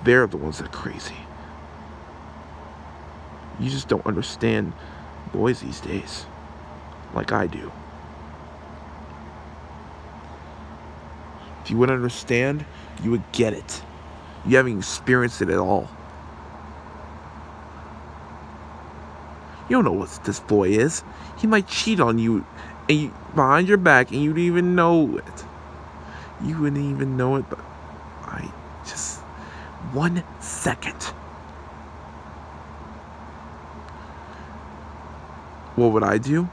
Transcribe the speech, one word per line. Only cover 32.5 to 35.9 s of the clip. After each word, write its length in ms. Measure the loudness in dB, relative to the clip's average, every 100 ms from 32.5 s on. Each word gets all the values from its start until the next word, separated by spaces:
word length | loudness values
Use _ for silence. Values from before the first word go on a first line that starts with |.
| -14 -14 -14 -14 -14 -16 -16 -14 -14 -14 -14 -14 -14 -14 -14 -14 -14 -14 -14 -14 -14 -14 -14 -14 -14 -14 -14 -14 -14 -14 -14 -6 6
What 160 | 6